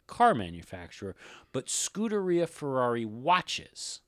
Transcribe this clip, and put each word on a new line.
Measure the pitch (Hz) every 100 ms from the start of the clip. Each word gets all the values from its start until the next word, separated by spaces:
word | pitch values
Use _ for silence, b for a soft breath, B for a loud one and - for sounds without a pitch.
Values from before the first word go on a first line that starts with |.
| -
car | - 240
manufacturer, | 139 87 85 - 92 - - 95 b b b b
but | 131 -
Scuderia | - - 196 226 208 185 170 160
Ferrari | - 147 131 123 117
watches. | 110 113 147 180 - 113 - - - -